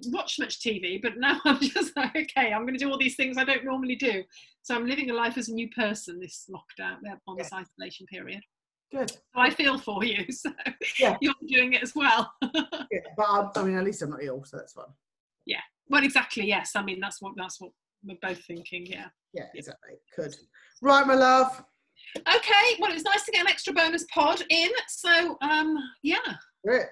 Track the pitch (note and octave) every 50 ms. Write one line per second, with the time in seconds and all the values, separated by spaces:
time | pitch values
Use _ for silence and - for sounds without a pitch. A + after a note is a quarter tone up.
0 | - A#3+ A#3+ - - - - D4+ A#3+ - - - - A#3+ G#3+ F3+ F3+ F3 F#3+ G3+
1 | A3+ A#3 G3 A#3+ B3+ C#4 E4+ - - D4+ C#4 - C#4+ - - - D4+ - - C#4+
2 | C4 - - D#4+ D#4 - - C4+ B3 G#3+ G#3 G#3+ A#3 B3+ C4 B3 C#4 C#4 C4+ C4+
3 | C4+ B3+ - - C4 C4 B3+ C4 C4 C4+ C4+ B3 B3 C4+ C4 C4 C4 B3+ B3 -
4 | C#4 A#3+ G#3 F#3+ F#3 - - - - _ _ _ - - A#3+ A#3 A#3 B3 C#4 D4
5 | C#4 B3 A#3 A#3 A#3 A#3 A#3+ C4 A3 A3 A3+ A3+ A#3 A3+ - B3 A3 G#3 G#3 G#3
6 | - - E3+ F3+ F3+ E3+ - - - - F#3+ - - - - - F#3+ F#3 F3+ F3+
7 | F#3+ G3+ G3 - _ G3 F#3+ F3+ F3 - F#3+ F#3 F3 - _ - F3+ F3+ - -
8 | F#3+ - G3 F3+ F#3+ F#3+ G3 G3+ - _ _ _ _ _ _ _ _ _ C#4 C4+
9 | A#3+ - - - _ _ - B3 B3 C4 - - D4+ C#4 - F3+ - A3 G3+ F#3+
10 | A3 A#3 G3+ G3+ F3+ - B3+ - - C#4+ - - - C4 - - - - - -
11 | C5 G#3 - - C#4 D4 C#4 - D#4+ C#4 C4 B3+ B3+ B3+ B3+ B3 B3+ B3 - D4+
12 | C#4+ B3+ A3 A#3 A3 - - - C4+ A#3+ - D#4 C#4+ - E4+ D4+ C#4 - A3 F3+
13 | - - - G#3+ G#3+ G#3 G3+ G3+ G3+ G3+ - G#3+ F#3+ F#3+ F#3 F#3 F#3+ G3+ G#3 -
14 | D#3+ D3 D3+ B2+ D3 C#3 B2+ C#3 C#3 - - - - - - - - - - _
15 | _ _ _ _ _ _ _ _ _ - - - - - _ _ _ - C#4 D4
16 | C#4 C#4 - B3+ - - - A3+ G3+ G#3 G3+ F3+ - - - G#3 G3+ F#3+ F#3 F#3
17 | G3 G3+ - - G3 G3 F#3+ G3 F#3 F#3 - - F#3 F3 - _ _ _ _ _
18 | G3+ F#3+ F#3 F3+ G3+ F#3 F3+ F3+ - - E3+ E3+ F3 - F3+ F3+ F3 F3+ F#3 -
19 | - - _ _ _ _ - E3 - - - D3 - C3+ - - - - - -
20 | _ _ - - D#3 C#3+ - - _ _ _ _ - _ _ _ A#3+ C#4 C#4 C#4
21 | C#4 C4+ C4+ C4 C4 B3+ B3+ C4 B3+ B3+ - - - _ _ _ _ _ _ _
22 | - - - - - D#4+ G#4 A4+ - G#4+ G#4+ G4+ A4 B4 A4+ - G#4 G4+ E4 D#4+
23 | D#4 - G4 G#4 - A4 F#4 F4+ F4 G4 - - - F#4+ - E4+ E4 D#4+ E4+ E4
24 | - - - E4 D4 D#4 F#4 F4 - - D#4+ E4 E4 F#4 A#4+ B4 - - - -
25 | - F4 E4+ E4 F4 E4 - - C#4 D4 D#4 D#4 D#4 D#4 D#4 C#4+ C4 B3+ - _
26 | - D4+ F4 A#4 A#4+ - - - - _ _ _ - G#3 B3 A#3+ - -